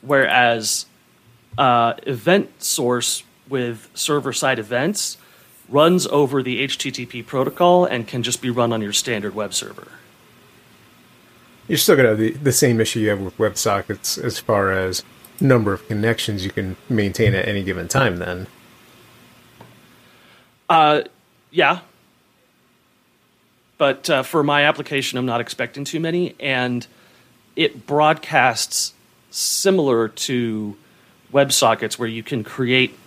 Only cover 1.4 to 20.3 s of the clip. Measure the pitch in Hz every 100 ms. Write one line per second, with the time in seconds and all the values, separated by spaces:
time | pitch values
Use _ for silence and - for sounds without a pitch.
1.4 | _ 110 135 120 117 117 - 127 104 196
2.4 | - _ - - 123 123 117 - - _
3.4 | - 135 123 113 - - - 147 131 120
4.4 | 143 127 104 120 151 208 - - - -
5.4 | _ - - 135 160 180 143 143 143 139
6.4 | 127 120 135 - 139 - 123 123 113 135
7.4 | 131 - 175 180 175 123 110 123 117 123
8.4 | 127 120 117 113 104 104 - 110 101 98
9.4 | 104 - 104 - - - - _ _ _
10.4 | _ - _ _ - _ _ _ _ _
11.4 | _ - - 147 - 160 123 107 110 135
12.4 | 143 123 143 113 110 117 107 104 95 -
13.4 | 107 90 - 98 - 101 - - 123 -
14.4 | - 107 98 95 95 92 - - - -
15.4 | 135 127 104 98 - 107 110 113 - 101
16.4 | 95 - 98 92 - 117 101 92 110 98
17.4 | 92 101 95 90 85 135 127 87 87 90
18.4 | 95 - - - - - - - - -
19.4 | _ _ - - _ _ _ _ _